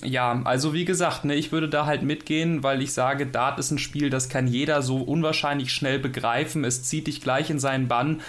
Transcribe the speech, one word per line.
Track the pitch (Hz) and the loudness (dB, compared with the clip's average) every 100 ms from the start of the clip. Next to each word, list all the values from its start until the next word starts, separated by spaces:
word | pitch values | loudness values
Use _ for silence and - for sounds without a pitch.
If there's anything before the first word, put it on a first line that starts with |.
ja, | 131 127 123 123 | -4 0 2 2
also | 123 131 156 160 | 2 0 0 0
wie | 180 | 0
gesagt, | 175 165 - 143 | 2 0 0 0
ne, | |
ich | 147 151 | 0 0
würde | 160 156 | 0 0
da | 151 151 | 0 2
halt | 143 | 0
mitgehen, | 135 151 - 156 165 156 | 0 -2 -2 0 2 2
weil | 135 135 | 0 0
ich | 135 | 0
sage, | - 127 139 131 | 0 0 0 -2
Dart | 117 131 139 | 0 0 0
ist | 123 | -2
ein | 143 | -2
Spiel, | - 147 143 | -4 -2 0
das | 127 127 | 0 -2
kann | 135 127 | 0 2
jeder | 123 147 147 | 2 2 2
so | 131 131 | 2 0
unwahrscheinlich | - 160 156 156 147 143 131 | 0 0 2 0 0 0 -2
schnell | - 139 139 | -2 0 0
begreifen. | 139 131 117 123 156 156 | -2 -2 0 0 0 0
Es | 123 127 | 0 -2
zieht | - 156 156 | -2 -4 -4
dich | - | -4
gleich | 131 131 160 | 0 0 0
in | 151 | 0
seinen | 139 135 123 | 0 0 2
Bann. | 120 143 156 | 2 2 -2